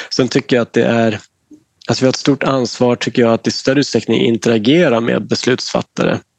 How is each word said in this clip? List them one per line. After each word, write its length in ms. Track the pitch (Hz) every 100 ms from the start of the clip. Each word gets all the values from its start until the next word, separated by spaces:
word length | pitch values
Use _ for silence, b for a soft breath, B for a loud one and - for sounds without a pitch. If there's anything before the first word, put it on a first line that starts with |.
| B
Sen 180 | - 127
tycker 280 | 139 - 123
jag 60 |
att 100 | 110
det 120 | 117
är... 340 | 120 117 113 107 - _ _ - _ _ -
Alltså 160 | -
vi 20 | 131
har 40 |
ett 60 | 123
stort 260 | - 139
ansvar, 540 | - 135 120 - 123 120
tycker 260 | - 127
jag, 100 | 117
att 140 | 113 113
i 40 |
större 300 | - - 139
utsträckning 400 | 135 117 - 113
interagera 800 | 123 113 117 113 107 160 165 117
med 260 | 117 120 -
beslutsfattare. 920 | 113 - 127 - 120 - - - - -